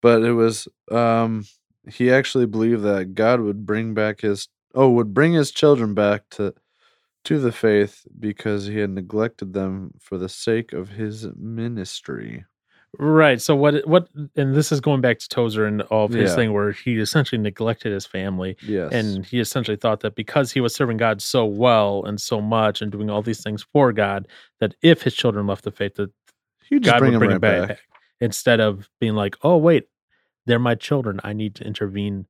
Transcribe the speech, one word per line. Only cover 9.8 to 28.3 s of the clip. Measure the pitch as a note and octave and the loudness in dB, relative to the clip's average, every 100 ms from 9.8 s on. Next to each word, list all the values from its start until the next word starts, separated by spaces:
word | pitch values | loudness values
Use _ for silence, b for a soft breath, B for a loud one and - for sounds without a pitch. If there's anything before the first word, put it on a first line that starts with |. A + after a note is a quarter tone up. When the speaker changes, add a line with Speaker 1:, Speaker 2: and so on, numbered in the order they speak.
| F#2 - | -10 -18
Speaker 1:
for | _ F#2+ | _ -8
the | F#2 | -8
sake | - - A2+ A#2 | -8 -2 -2 -4
of | D2 F#2 | -10 -12
his | G2+ G#2+ G#2+ A2 - | -10 -10 -10 -14 -14
ministry. | A2 A2+ A#2 A#2 F#2 - - B1 A1 A#1 - _ _ _ _ - | -12 -8 -8 -8 -10 -12 -12 -12 -12 -16 -20 _ _ _ _ -6
Speaker 2:
Right. | D3 D#3 D3+ B2 | 2 6 6 4
So | - C#3+ | 2 4
what, | C#3+ D3 D3+ | 4 2 2
what, | E3+ F3 C#3+ C#3+ - | 2 0 -12 -10 -4
and | C#3 C#3 | 0 2
this | D3+ | 0
is | D3+ | 0
going | C3 C#3 | 0 0
back | B2+ A2+ | 0 -2
to | - | -4
Tozer | - A#2 G#2+ G#2+ | -2 -2 0 -2
and | G#2 | -2
all | G2+ A2 G#2+ | -2 0 0
of | |
his | A#2 G2+ | 0 0
Speaker 1:
Yeah. | F2 | 0
Speaker 2:
thing | A2+ | 0
where | G2+ G#2 | 0 -2
he | G2+ - A2+ | -4 -4 -2
essentially | G#2 D#3+ C#3 A#2+ | 0 0 0 -2
neglected | G#2 G2 A2+ A2+ A#2 | -4 -4 -4 -4 -4
his | G2 - | -6 -8
family. | F#2+ F#2+ F#2 F#2 F2+ | -8 -6 -6 -6 -8
Speaker 1:
Yes. | G#2 G#2 F2 | -6 -4 -2
Speaker 2:
And | A#2+ A2 G2 F#2 | -2 -2 -6 -6
he | B2 | -4
essentially | A2 - A2+ G#2 | -4 -4 -6 -4
thought | A#2 G#2+ | -2 -2
that | A2 - | -6 -8
because | A2 D3+ C3 | -4 -2 -2
he | - | 0
was | A#2+ | -2
serving | - C3 A2+ | -2 -2 0
God | A#2 G#2+ | 0 -2
so | - C3 A2+ | -2 -2 0
well | G2+ B2 A2+ G2+ G2+ G2 | 2 4 4 2 -2 -6
and | G#2 | -8
so | - A2 | -6 -4
much | G#2+ A2+ A2 G#2 | -2 0 0 0
and | G#2 | -8
doing | G2+ G#2+ | -8 -4
all | G#2 | -4
these | G#2+ A2 | -4 -6
things | - G#2+ - | -6 -10 -2
for | D3+ C3+ | 2 4
God, | G#2+ G2+ G2+ F#2+ b b _ | 4 0 -2 -10 b b _
that | A2 - | -4 2
if | E3 E3 | 4 4
his | - | 2
children | - B2 G#2 G2+ | -2 -2 0 -4
left | F#2+ - | -4 -8
the | |
faith, | - G2+ - | -6 -8 -6
that | G2 _ _ _ _ _ _ | -8 _ _ _ _ _ _
Speaker 1:
He'd | C#4 | 0
just | A3 A#2+ | 4 6
Speaker 2:
God | |
Speaker 1:
bring | C3 | 6
Speaker 2:
would | A#2 | 4
Speaker 1:
him | |
Speaker 2:
bring | A2 | 4
Speaker 1:
right | F#2+ | 4
Speaker 2:
it | |
back, | G#2+ G2 | 2 2
Speaker 1:
back. | F#2+ G2+ | 0 -6
Speaker 2:
back. | _ b b _ | _ b b _
Instead | A#2 | -4